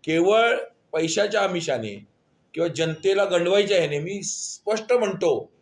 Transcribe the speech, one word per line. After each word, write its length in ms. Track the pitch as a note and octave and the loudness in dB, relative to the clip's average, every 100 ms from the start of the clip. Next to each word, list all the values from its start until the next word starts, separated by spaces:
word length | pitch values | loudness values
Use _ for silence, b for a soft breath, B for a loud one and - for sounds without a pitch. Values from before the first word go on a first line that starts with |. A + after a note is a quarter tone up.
केवळ 540 | - D#3+ F3+ A3 A#3 A#3+ - _ _ | 0 2 4 4 4 0 -4 _ _
पैशाच्या 480 | D#3+ E3 F3+ G#3 G#3 | -4 -2 0 0 0
आमिषाने 680 | G3 F3 D#3+ B2+ G#2+ G2+ G2+ _ _ _ _ | 0 -2 -2 -4 -4 -12 -16 _ _ _ _
किंवा 160 | - E3+ C#3 | -4 -4 0
जनतेला 500 | E3 D#3 F#3+ F#3+ G3 | -2 0 0 2 2
गंडवायच्या 520 | F3+ F3 G3+ G3+ F#3+ | 2 4 2 4 2
ह्याने, 220 | D#3 D3 | 2 -2
मी 240 | E3 G3+ | -6 -8
स्पष्ट 680 | E3+ - - - - G#3+ A3 | -8 -10 -12 -10 -4 -4 0
म्हणतो 580 | B3 G#3 F#3 F3 A#2+ - _ | 2 2 0 0 0 -4 _